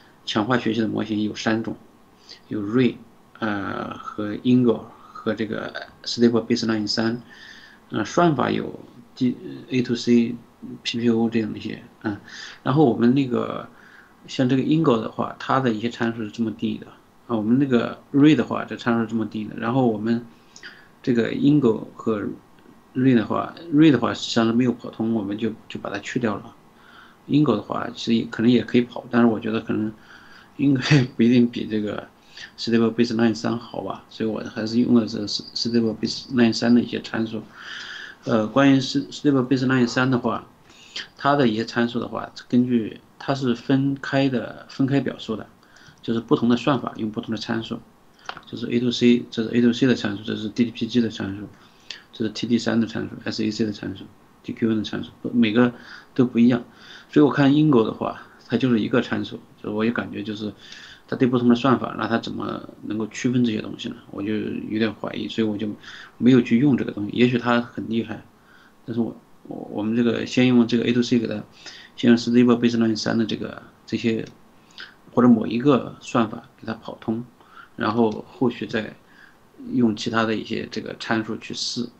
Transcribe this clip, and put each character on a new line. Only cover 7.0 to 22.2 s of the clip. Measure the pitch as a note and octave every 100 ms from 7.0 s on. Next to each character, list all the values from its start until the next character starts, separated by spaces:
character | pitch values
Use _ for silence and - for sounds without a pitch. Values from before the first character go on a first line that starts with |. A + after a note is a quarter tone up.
| A2+ B2 - - - - - - _
呃， | A#2+
算 | G#2+ - F3 C3+
法 | A2
有 | G#2+ - - - - - -
D-，A | B2 - D3+ - - C3
to | B2 A#2
C、 | - A#2+ A#2 A#2+ - _ - B2
P | - A#2+
P | A#2+
O | A2+ A2+
这 | A2+
样 | G#2+
的 | G#2+
一 |
些， | G#2+ G#2+ - _
嗯， | A2 G2 - - - -
然 | C#3
后 | C#3 C#3
我 | G#2+
们 | A#2
那 | C#3 C3
个 | A2+ A2 - - - - - - _ -
像 | - B2+
这 | C3+
个 |
Ingo | B2 D#3 D#3 A#2
的 | A2
话， | - A2 -
它 | - C3
的 | C3
一 | G#2+
些 | A#2
参 | - A#2 A#2
数 |
是 | G#2+
这 | A2
么 | A2+
定 | G#2+ A2+
义 | G#2+
的 | - - _ _ -
啊， | A2+
我 |
们 | G#2+ B2+
那 | C#3
个 | A#2+ A2+ F#2+ -
Ray | C#3+ D3
的 | C3+
话， | - G#2+ G#2
这 | A2
参 | - A#2
数 |
是 | A2+
这 | A#2
么 | G#2
定 | G#2+
义 | G#2
的， | -
然 | A2+
后 | C3 B2
我 | G#2+
们 | A2 A#2 A#2+ - _ - - - - _
这 | -
个 | A#2 A2+
Ingo | - C#3+ D3 B2+ G#2+ - -
和 | - G#2+